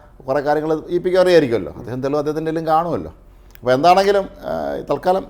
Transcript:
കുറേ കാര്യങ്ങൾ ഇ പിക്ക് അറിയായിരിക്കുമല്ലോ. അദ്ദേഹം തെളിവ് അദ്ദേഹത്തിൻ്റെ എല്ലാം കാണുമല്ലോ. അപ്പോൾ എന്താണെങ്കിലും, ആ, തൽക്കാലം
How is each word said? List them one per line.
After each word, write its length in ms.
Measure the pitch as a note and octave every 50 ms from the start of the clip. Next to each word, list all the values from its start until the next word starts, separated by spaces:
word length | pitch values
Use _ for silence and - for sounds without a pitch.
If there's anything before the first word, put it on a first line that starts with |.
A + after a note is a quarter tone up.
| - - - - - C3
കുറേ 120 | C3+ D3
കാര്യങ്ങൾ 420 | C3 D3 D3+ D#3 D3+ D#3+ D#3+ D#3 - -
ഇ 100 | F3 F3
പിക്ക് 200 | F3 F#3 F3 F#3
അറിയായിരിക്കുമല്ലോ. 540 | F#3 F3+ F3 E3 D3+ A#2+ A#2 G#2 F2 D2 E2
അദ്ദേഹം 260 | F2+ F2 G2+ A#2+ C3
തെളിവ് 160 | B2+ C3+ C#3+ D3+
അദ്ദേഹത്തിൻ്റെ 320 | C#3 D3+ D3+ D#3+ D#3+ D#3+
എല്ലാം 160 | D#3+ E3 D#3+
കാണുമല്ലോ. 480 | D#3 D#3+ D#3+ E3+ E3+ D3 G2+ D#2 D#2+ - - - - - - - - - -
അപ്പോൾ 140 | - B2
എന്താണെങ്കിലും, 500 | B2+ C3 D3 F3 F3+ F#3+ G3 G3 G3+ G3+
ആ, 580 | F#3+ - - - - - D#3 D#3+ D3+ C#3+ - - - -
തൽക്കാലം 360 | D3 - - F#3 F#3 F#3+ F#3+